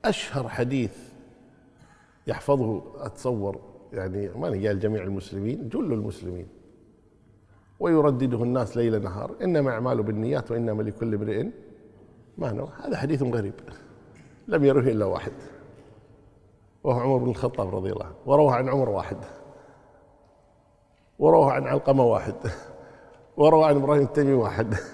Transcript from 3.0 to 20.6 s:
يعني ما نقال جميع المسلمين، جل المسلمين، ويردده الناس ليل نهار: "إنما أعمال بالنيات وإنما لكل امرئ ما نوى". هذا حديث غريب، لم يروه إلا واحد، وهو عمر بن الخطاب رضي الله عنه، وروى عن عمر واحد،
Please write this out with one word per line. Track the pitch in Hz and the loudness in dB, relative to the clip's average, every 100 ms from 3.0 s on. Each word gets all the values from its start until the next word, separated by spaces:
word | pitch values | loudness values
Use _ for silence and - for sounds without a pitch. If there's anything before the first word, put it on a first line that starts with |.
| - - 131 120 98 95 - - - | -14 -8 -6 -4 -4 -8 -14 -20 -14
يعني | 110 92 95 101 | -8 -6 -6 -8
ما | 101 165 | -6 -4
نقال | 101 104 101 | -2 -2 0
جميع | 104 107 | -2 -2
المسلمين، | 92 98 - 98 104 151 131 | -4 -6 -6 -6 -4 -4 -6
جل | 240 214 | -4 -2
المسلمين، | 113 107 - 90 90 - - - _ _ _ _ _ _ _ _ _ _ _ | -2 -4 -8 -10 -12 -14 -20 -20 _ _ _ _ _ _ _ _ _ _ _
ويردده | 175 160 147 127 131 120 | 2 4 4 4 0 0
الناس | 120 127 107 117 | 0 0 -2 0
ليل | 120 110 | 0 0
نهار: | 101 95 - - | -2 -6 -8 -4
"إنما | 185 160 139 | 0 2 0
أعمال | 113 127 117 | -2 -2 -2
بالنيات | 107 107 110 143 - | -2 -2 -2 -2 -2
وإنما | 117 117 107 | -4 -2 -2
لكل | 107 101 117 104 | -4 -4 -4 -2
امرئ | 107 104 175 - - - - - - - - - | -2 -4 -4 -8 -20 -20 -20 -20 -20 -20 -20 -8
ما | 151 | -6
نوى". | 104 143 - 285 | -6 -8 -10 -8
هذا | 214 | -4
حديث | 139 147 | -2 0
غريب، | 131 117 98 - - - - - - - - - - | 0 -2 -4 -8 -18 -20 -20 -20 -20 -20 -20 -20 -2
لم | 170 139 | 4 6
يروه | 135 | 6
إلا | 127 110 98 | 4 2 0
واحد، | 90 - - - - - - - - _ - - _ _ _ _ _ | -2 -6 -12 -18 -20 -20 -20 -20 -20 _ -20 -20 _ _ _ _ _
وهو | 147 123 | -2 0
عمر | 127 131 | 2 2
بن | 123 | 0
الخطاب | 110 123 - 98 98 | -2 -4 -4 -4 -4
رضي | 95 | -4
الله | 95 87 | -6 -8
عنه، | - - | -12 2
وروى | 143 151 | 6 6
عن | 123 131 | 4 0
عمر | 135 123 | 0 0
واحد، | 98 - 95 - - - - - - _ _ _ _ _ _ _ _ | -2 -4 -10 -12 -18 -20 -20 -20 -20 _ _ _ _ _ _ _ _